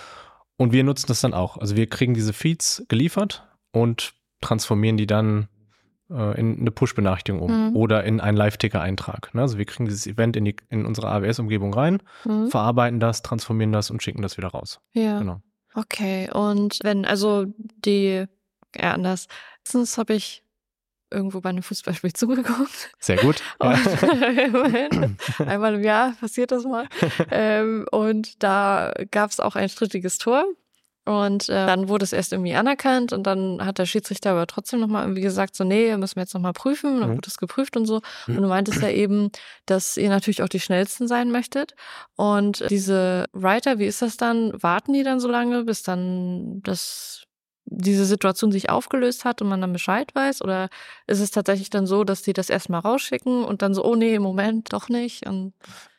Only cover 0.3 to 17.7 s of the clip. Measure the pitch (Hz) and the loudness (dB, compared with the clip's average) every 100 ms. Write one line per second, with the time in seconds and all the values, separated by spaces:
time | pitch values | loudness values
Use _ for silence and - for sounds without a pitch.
0.3 | _ _ - 123 127 135 139 - 117 123 | _ _ 0 4 6 4 2 -2 0 0
1.3 | 92 92 - 101 104 110 - 127 113 107 | 0 -2 -2 -2 0 0 0 2 2 0
2.3 | 104 160 165 - - - 113 165 - 202 | 0 -2 0 -2 -4 0 2 2 2 -2
3.3 | - - _ _ 113 117 117 - - _ | -4 -16 _ _ 2 2 0 -6 -12 _
4.3 | - - 113 - 104 110 110 107 107 110 | -10 -2 -2 0 2 2 2 2 2 2
5.3 | 107 104 _ _ _ _ _ - 151 104 | 0 -2 _ _ _ _ _ -10 -4 -2
6.3 | 104 113 - 117 - 127 - 98 92 - | 0 0 0 -2 0 0 2 2 0 -2
7.3 | 95 87 226 220 156 110 107 98 110 104 | -2 0 0 2 2 4 4 2 0 2
8.3 | 104 104 - 107 101 82 98 - - - | 4 2 2 -2 0 -2 -4 -6 -10 -6
9.3 | 117 135 104 104 - 117 101 - 107 117 | -2 0 -2 -4 -4 -4 -4 -4 0 2
10.3 | 113 101 101 - 113 110 110 107 104 98 | 2 -2 -4 -6 -4 -2 -2 -2 0 0
11.3 | 117 110 107 101 104 151 196 - - 226 | -2 -2 -2 0 2 2 0 -4 -8 -2
12.3 | 214 226 - 127 120 120 120 117 113 - | 0 0 2 2 4 2 2 0 0 -4
13.3 | 117 - 113 107 107 104 113 - - 101 | -6 -2 0 2 0 -2 -6 -6 -6 -6
14.3 | - 92 - - - _ 226 220 208 101 | -6 -8 -8 -12 -16 _ -2 0 0 -4
15.3 | 90 - _ _ - 220 - 196 190 190 | -6 -12 _ _ -8 -6 -4 -2 -2 -4
16.3 | - 208 202 202 - 208 202 190 208 208 | 0 0 2 0 0 0 0 0 0 2
17.3 | 202 196 214 214 | 0 -2 -6 -16